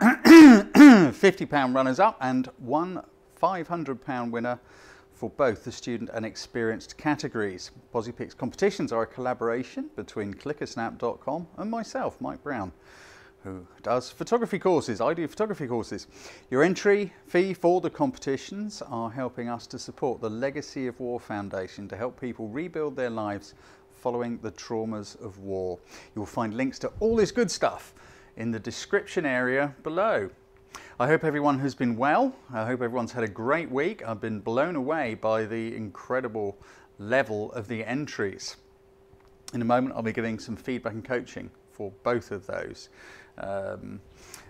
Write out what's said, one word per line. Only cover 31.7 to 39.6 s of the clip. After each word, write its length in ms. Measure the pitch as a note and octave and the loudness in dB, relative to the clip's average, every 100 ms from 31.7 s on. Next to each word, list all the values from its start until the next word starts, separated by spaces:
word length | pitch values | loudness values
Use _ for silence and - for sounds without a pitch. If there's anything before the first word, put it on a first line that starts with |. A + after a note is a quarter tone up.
been 220 | B2 B2 A2 | -2 -4 0
well. 380 | C#3 F3+ C4 - - | 0 2 0 -4 -12
I 140 | A#2 A2 | -8 -4
hope 160 | B2+ | -4
everyone's 300 | A#2+ B2 A2+ | -4 -4 -6
had 120 | B2 | -4
a 40 | A2 | -6
great 420 | F2+ A#2 D#3+ E3 | -4 -2 -2 -2
week. 360 | B2+ E3 A3 A2+ | -4 -4 -6 -10
I've 140 | G#2+ | -8
been 200 | A2+ G#2+ | -6 -8
blown 360 | A#2 A#2 D#3+ D#3+ | -4 -2 -2 -2
away 380 | C3 D#3+ B2+ | -4 -4 -4
by 320 | G#2+ A2 A2 G#2+ | -4 -2 -2 -2
the 280 | A2+ A2+ | -6 -8
incredible 840 | G#2+ G#2+ - - B2+ B2+ G#2+ G2+ G2+ - - - - | -8 -12 -12 -6 -6 -4 -6 -8 -10 -18 -20 -20 -14
level 520 | G#2 B2+ A2+ G#2 G#2+ | -2 -2 0 -4 -8
of 160 | B2 G#2 | -10 -8
the 160 | A2+ | -8
entries. 720 | G#2+ C3 D3 - G2+ F#2+ - - - _ _ _ _ - - - - | -6 -8 -8 -6 -6 -6 -14 -18 -20 _ _ _ _ -20 -20 -20 -12
In 80 | B2 | -6